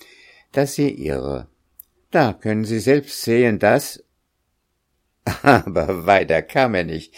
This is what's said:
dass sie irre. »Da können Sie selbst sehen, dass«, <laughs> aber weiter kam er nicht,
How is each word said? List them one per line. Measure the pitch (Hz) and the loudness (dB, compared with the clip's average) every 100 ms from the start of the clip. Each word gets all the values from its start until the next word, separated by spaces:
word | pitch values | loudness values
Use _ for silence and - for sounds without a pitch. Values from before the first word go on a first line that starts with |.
| - _ - _ _ | -20 _ -20 _ _
dass | - 143 - | -4 -4 -2
sie | 143 | -4
irre. | - 73 67 67 67 - _ _ _ - _ _ | -4 -6 -6 -6 -8 -12 _ _ _ -20 _ _
»Da | 175 131 | 0 0
können | 95 110 107 110 | -2 -4 -4 -2
Sie | 113 | -2
selbst | 113 143 143 - | 2 0 0 -8
sehen, | - 117 123 104 | -2 2 2 2
dass«, | 104 127 - - - _ _ _ _ _ _ _ _ _ _ _ | 2 2 0 -14 -20 _ _ _ _ _ _ _ _ _ _ _
<laughs> | - - | -10 -2
aber | 135 120 - 85 78 95 | 4 4 4 -4 -2 -2
weiter | 85 98 82 80 | 2 2 4 -2
kam | 80 - 131 | -2 0 0
er | 98 | 0
nicht, | 82 80 - | -4 -6 -12